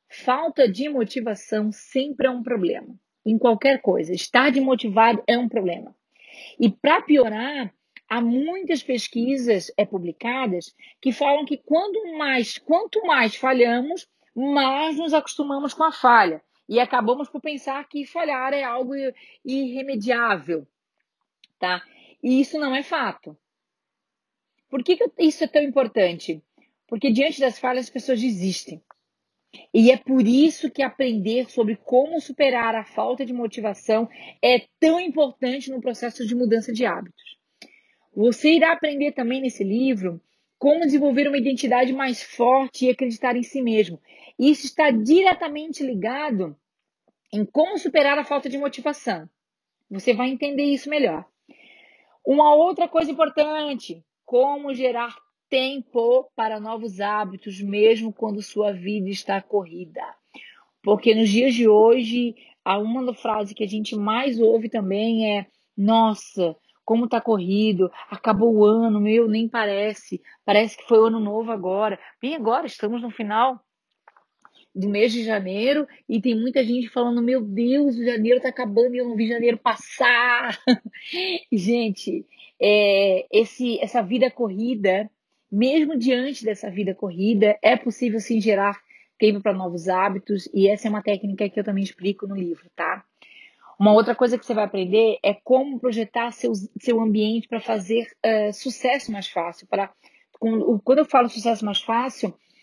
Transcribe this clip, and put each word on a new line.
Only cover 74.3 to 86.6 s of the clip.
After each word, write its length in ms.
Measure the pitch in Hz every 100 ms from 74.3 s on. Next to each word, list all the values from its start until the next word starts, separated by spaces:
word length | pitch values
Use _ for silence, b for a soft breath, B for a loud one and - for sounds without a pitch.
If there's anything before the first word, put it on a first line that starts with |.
| _ _ b b
do 140 | 190 202
mês 240 | 202 233
de 120 | 233
janeiro 640 | 226 214 185 202 247 294 - b b
e 140 | 226
tem 140 | 247 220
muita 280 | 247 269
gente 240 | 233 247 226
falando, 340 | 254 240 240
"Meu 180 | 233 262
Deus, 560 | 208 196 240 277 285 233
o 80 | 240
janeiro 340 | 226 220 247
tá 100 | 254
acabando 440 | 247 233 202 247 247
e 40 |
eu 100 | 240
não 60 | 220
vi 120 | 226
janeiro 300 | 233 233 -
passar." 1000 | - - - - 247 240 247 240 240 - -
<laughs> 260 | 233 214 B B 349 370 339 B
Gente, 760 | 208 185 240 220 190 - - - b b b
é, 640 | 202 208 202 196 196 185 -
esse, 480 | 208 220 - 247 226
essa 200 | 220 247
vida 280 | 190 233 247
corrida, 800 | - 220 185 240 226 196 190 214 _ _ _ _
mesmo 460 | 202 254 311 294 285
diante 480 | 240 247 269 269 220
dessa 240 | 202